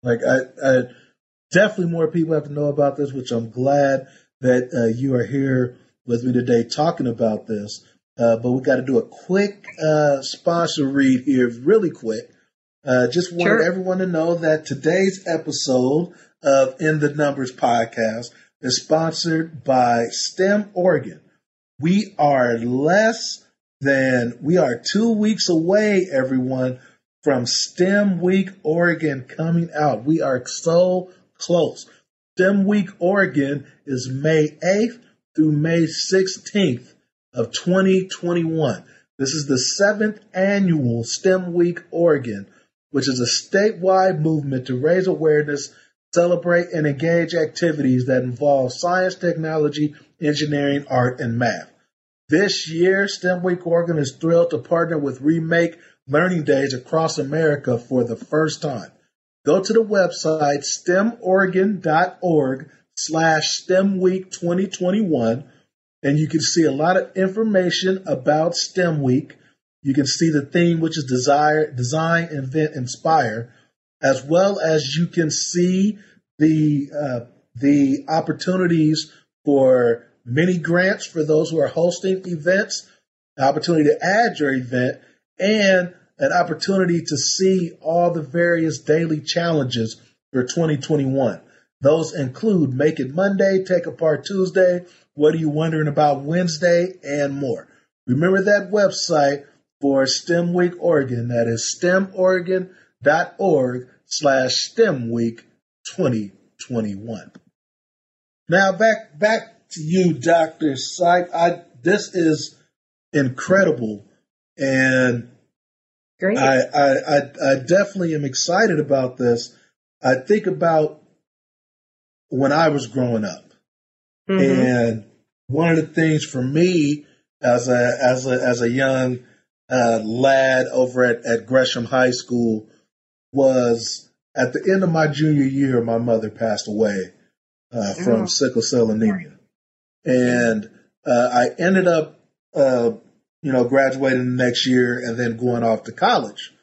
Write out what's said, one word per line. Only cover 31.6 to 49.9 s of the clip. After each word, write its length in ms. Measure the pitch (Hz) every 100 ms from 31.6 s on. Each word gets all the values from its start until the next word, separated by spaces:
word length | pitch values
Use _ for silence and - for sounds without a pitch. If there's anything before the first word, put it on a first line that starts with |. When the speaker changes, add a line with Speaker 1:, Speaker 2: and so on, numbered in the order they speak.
| 143 - - _ _ _ _ -
Speaker 1:
stem 280 | 185 202 190
Week 240 | 208 180 -
Oregon 680 | 175 202 180 135 139 143 - _ -
is 240 | 131 127
May 460 | 131 151 156 151 -
eighth 380 | 175 196 233 - _ _ _ -
through 180 | 156
May 320 | 147 160 170 160
sixteenth 1080 | - - 190 185 - - 208 180 123 - _ _ _ _
of 200 | 123 113
twenty 540 | - - 185 190 190 185
twenty-one. 760 | - 170 175 165 160 147 95 - _ _ _
This 120 | 135
is 160 | 156 139
the 100 | 131
seventh 600 | 127 - 202 208 214 208 _
annual 680 | 185 190 202 190 160 123 117 113
stem 480 | - 190 185 180
Week 260 | 170 175 170 -
Oregon, 560 | 165 170 143 120 101 98 _ _ _ _
which 160 | 139 135
is 100 | 127
a 360 | 117 - - 196
statewide 600 | 208 170 185 190 190 160
movement 480 | 156 156 139 131 127
to 100 | 127
raise 280 | 147 180 185
awareness, 640 | 151 156 151 147 147 - _ _ _ _
celebrate, 540 | 175 175 175 175 175 170
and 120 | 170 151
engage 480 | 135 160 170 165
activities 720 | 170 156 - 170 151 135 127 123
that 160 | 127
involve 480 | 127 120 147 139 127
science, 420 | - 175 180 185 180
technology, 800 | 175 160 160 160 147 147 151